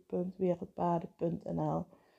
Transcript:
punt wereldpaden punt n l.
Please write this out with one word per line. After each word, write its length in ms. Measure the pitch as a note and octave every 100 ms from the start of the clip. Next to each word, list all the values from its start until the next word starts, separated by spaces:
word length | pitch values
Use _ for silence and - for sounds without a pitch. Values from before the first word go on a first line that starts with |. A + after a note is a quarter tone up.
| -
punt 300 | F#3 F3+ F#3
wereldpaden 760 | F#3 F3 F3+ - F3 E3+ F3+ -
punt 280 | E3+ E3
n 160 | - E3
l. 260 | D#3 D#3+ F3 - _